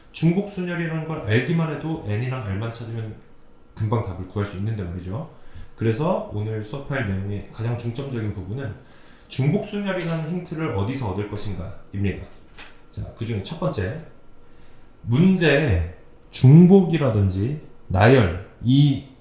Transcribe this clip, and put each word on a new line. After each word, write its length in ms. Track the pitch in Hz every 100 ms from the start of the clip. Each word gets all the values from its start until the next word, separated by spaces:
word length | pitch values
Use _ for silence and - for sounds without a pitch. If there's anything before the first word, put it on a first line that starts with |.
| -
중복 360 | - 165 175 202
순열이라는 600 | - 180 170 165 160 156
걸 140 | 156
알기만 520 | 101 110 - 165 156
해도 300 | 147 156 160 104
N이랑 380 | 107 127 127 104
R만 260 | 95 117
찾으면 440 | - 113 113 110 - - - - - -
금방 320 | - 110 113 92
답을 220 | 90 90
구할 180 | 101 101
수 120 | 90
있는데 260 | 104 110
말이죠. 440 | 90 87 87 110 165 - - - - -
그래서 500 | 110 113 160 - -
오늘 300 | 104 107 110
수업할 460 | 104 139 - 135 101
내용의 420 | 95 98 101 -
가장 260 | - 113 117
중점적인 560 | 117 113 139 117 107
부분은 400 | 101 87 127 123 - - - - - -
중복 360 | - 143 202
순열이라는 680 | - 208 202 180 165 165 151
힌트를 460 | 180 170 160 156 98
어디서 360 | 101 139 113
얻을 180 | 92 101
것인가입니다. 960 | 101 107 95 90 - - 101 101 85 - - - - - - -
자, 240 | - 101
그중에 300 | - 113 107
첫 160 | - 160
번째, 440 | 170 - 92 156 - - - - - - - - - -
문제에 920 | 110 123 185 185 160 139 151 87 82 - - - -
중복이라든지 1300 | - 127 151 180 196 170 160 139 107 95 95 113 156 - - -
나열, 640 | 92 110 135 92 85 - -
이, 420 | 110 135 143 131 - -